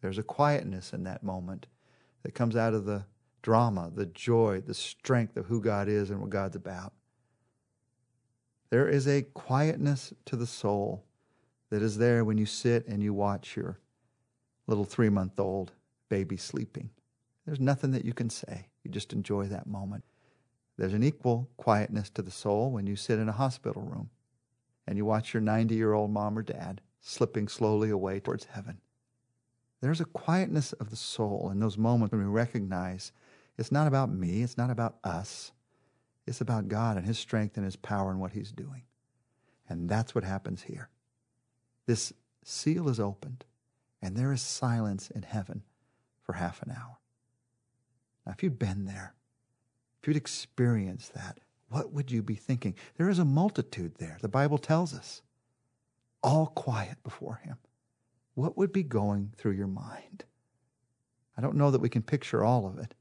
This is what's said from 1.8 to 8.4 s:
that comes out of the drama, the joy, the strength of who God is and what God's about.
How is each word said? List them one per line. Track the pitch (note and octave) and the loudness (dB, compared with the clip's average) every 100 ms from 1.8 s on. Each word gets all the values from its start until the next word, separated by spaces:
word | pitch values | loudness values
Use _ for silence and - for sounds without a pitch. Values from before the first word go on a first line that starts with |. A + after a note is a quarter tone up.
| _ _ _ _ | _ _ _ _
that | - | -12
comes | - A#2+ A2+ | -2 0 2
out | A2+ | 2
of | A2 | 2
the | G2 G2+ G2 _ _ _ | 0 -4 -6 _ _ _
drama, | - A2+ A#2+ G2 E2+ | 4 6 6 2 -4
the | E2+ G2 | -4 -6
joy, | E2+ - A#2 A2+ F#2+ D#2+ | -4 2 6 6 4 -4
the | |
strength | - - - - B2+ A2+ - | -8 -8 -10 0 2 2 -4
of | |
who | - A#2 | -2 0
God | A2 G#2 G2+ | 2 0 2
is | G#2 G2+ | 2 0
and | G2 | -2
what | G2+ | -4
God's | G2 G2 F#2+ | -2 -4 -6
about. | F#2+ F#2 F#2+ _ _ _ _ _ _ _ _ _ _ _ _ _ _ _ | -10 -10 -12 _ _ _ _ _ _ _ _ _ _ _ _ _ _ _